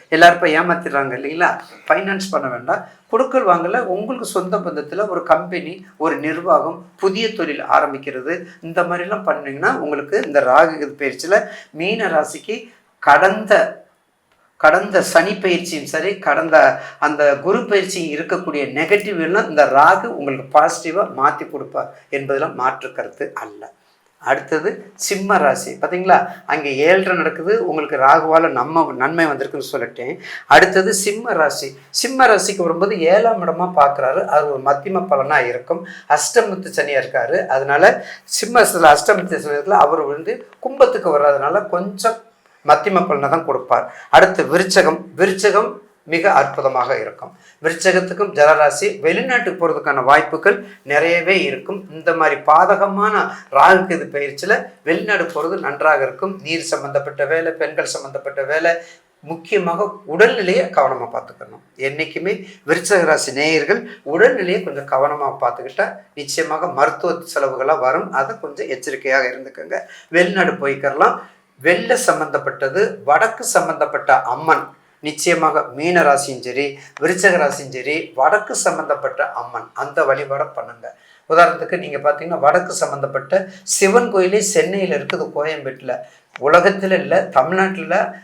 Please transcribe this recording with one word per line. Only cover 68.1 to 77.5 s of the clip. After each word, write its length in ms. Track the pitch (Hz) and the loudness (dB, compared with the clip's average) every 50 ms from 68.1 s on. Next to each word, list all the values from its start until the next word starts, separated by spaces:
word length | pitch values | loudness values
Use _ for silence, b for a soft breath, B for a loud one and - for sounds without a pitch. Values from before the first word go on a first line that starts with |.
அதை 280 | - 135 139 - - - | -4 -4 -4 -4 -6 -12
கொஞ்சம் 280 | 165 147 143 - - | -14 -14 -12 -12 -8
எச்சரிக்கையாக 640 | - 131 127 - 151 135 131 - 135 131 135 127 123 | -8 -8 -8 -8 -8 -10 -6 -4 -2 0 0 0 -2
இருந்துக்கோங்க. 460 | - 135 131 - - - - 82 - - - B B B B B | -6 -8 -14 -16 -18 -18 -10 -8 -8 -8 -8 B B B B B
வெளிநாடு 420 | 165 175 180 180 190 190 175 151 | 2 2 2 2 2 0 0 0
போய்க்கறலாம். 640 | - - 139 139 135 139 143 139 135 156 196 247 - B B B B B B _ _ _ | -2 -2 -4 -4 -4 -2 -4 -4 2 2 2 2 2 B B B B B B _ _ _
வெள்ளை 340 | 131 165 180 - 226 240 262 - - 175 | 0 2 2 2 0 0 -2 2 2 0
சம்பந்தப்பட்டது, 920 | 156 151 156 151 - 135 - 135 - - - 131 - 190 220 - - - - | 0 0 -2 -4 -4 -4 -4 -6 -6 -4 -6 -2 0 0 -2 -2 -4 -6 0
வடக்கு 380 | 139 147 160 220 220 - - 240 - - | 2 2 2 2 0 -2 -6 -8 0 0
சம்பந்தப்பட்ட 640 | 175 160 165 156 147 147 139 147 139 - - 131 117 - 117 123 | 0 0 0 -2 -2 -4 -2 -2 -4 2 2 2 2 2 -2 -6
அம்மன், 320 | 143 160 165 165 135 135 - b b b b b b - | -2 0 0 0 0 0 -8 b b b b b b -10
நிச்சயமாக 560 | 151 151 - - 180 170 160 160 156 147 151 - - 123 | -10 -8 -2 0 0 2 2 0 0 0 0 -2 -4 -8
மீன 240 | 139 156 175 180 170 156 | -4 -2 0 2 4 4
ராசியும் 340 | 143 139 135 139 139 131 120 - | 4 4 2 0 -6 -10 -10 -10
சரி, 320 | 127 123 135 143 139 139 B B B B - | -6 -6 -4 -6 -6 -8 B B B B 4
விருச்சக 360 | 147 165 180 185 202 196 175 160 | 4 4 4 4 4 4 4 4
ராசியும் 340 | 147 139 | 2 0